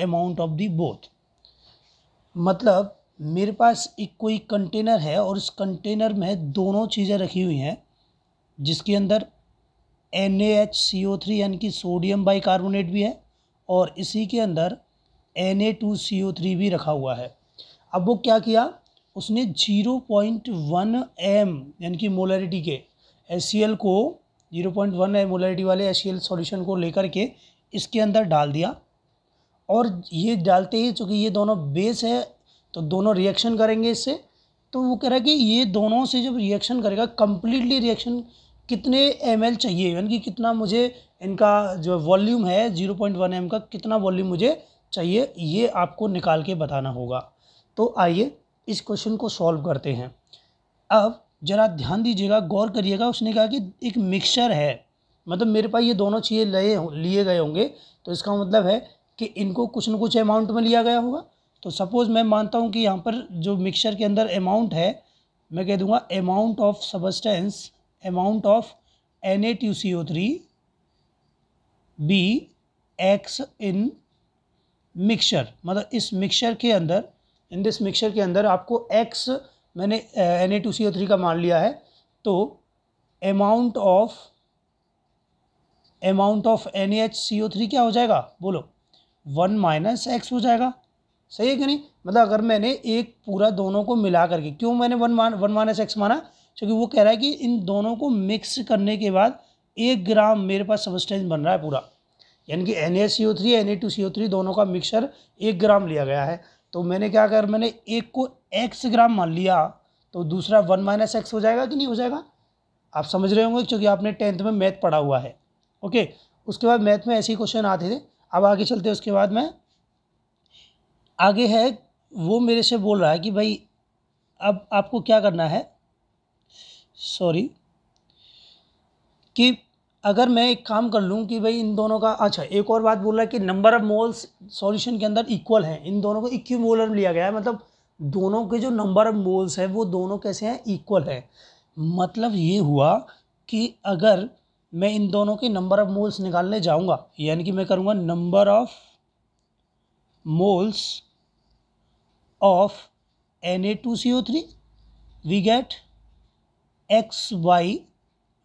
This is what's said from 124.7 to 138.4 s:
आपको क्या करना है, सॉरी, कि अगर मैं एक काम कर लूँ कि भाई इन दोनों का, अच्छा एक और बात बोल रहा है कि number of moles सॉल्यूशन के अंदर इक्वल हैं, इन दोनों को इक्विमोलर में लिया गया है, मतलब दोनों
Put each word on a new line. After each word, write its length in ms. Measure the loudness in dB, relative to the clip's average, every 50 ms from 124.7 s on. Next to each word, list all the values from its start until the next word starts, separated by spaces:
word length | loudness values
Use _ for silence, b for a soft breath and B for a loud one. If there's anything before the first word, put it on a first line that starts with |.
आपको 280 | 0 0 0 0 -2 -4
क्या 200 | 2 4 4 4
करना 280 | 4 4 2 2 0 0
है, 220 | 0 -2 -4 -6 _ _ _ _ _ _ _ _ _ _ _ _ _ _ _ B B B B B B B B B _
सॉरी, 540 | -14 -10 -10 -4 -2 0 0 0 0 -2 -4 -8 _ _ _ _ _ _ _ _ _ _ b b b b b b b b b b b b b _ _ _ _ _ _ _ _ _ _ _ _ _
कि 200 | 2 2 2 2 0 _ _ _ _ _ _ _ _ -2
अगर 240 | 2 2 4 4 4
मैं 200 | 4 4 4 2
एक 140 | 2 -2 -4
काम 220 | -4 -2 -2 0 0
कर 100 | 0 0
लूँ 240 | 0 0 -2 -2 -4
कि 120 | -4 -4 -2
भाई 180 | 0 0 0 0
इन 140 | -2 -2 0
दोनों 220 | 0 0 0 0 2
का, 100 | 0 0
अच्छा 320 | 2 2 0 0 0 -2
एक 280 | -4 -2 0 0 2 2
और 120 | 2 2
बात 160 | 4 2 2 2
बोल 180 | 0 0 0
रहा 60 | 0
है 40 | 0
कि 120 | 0 -2 -2
number 320 | -2 -2 0 4 6 6
of 140 | 6 6 4
moles 400 | 2 0 0 0 -2 -4 -6 -12 -18 _ _ -20 -20
सॉल्यूशन 480 | -10 -6 -4 -2 -2 -2 -2 -4 -2 -2
के 60 | -2
अंदर 220 | 0 0 0 0 0
इक्वल 360 | -4 -4 0 2 2 2 2
हैं, 180 | 2 -4 -8 -8
इन 160 | -6 -4 -2
दोनों 200 | -2 -2 -2 -2
को 80 | -4 -4
इक्विमोलर 600 | -6 -6 -4 -4 -2 0 2 2 2 2 2 2
में 80 | 0
लिया 160 | 0 0 2
गया 120 | 2 0 0
है, 100 | 0 -2
मतलब 300 | -2 -2 -4 -4 -6 b b b b b b _ -8
दोनों 440 | -6 -4 -2 0 0 0 0 0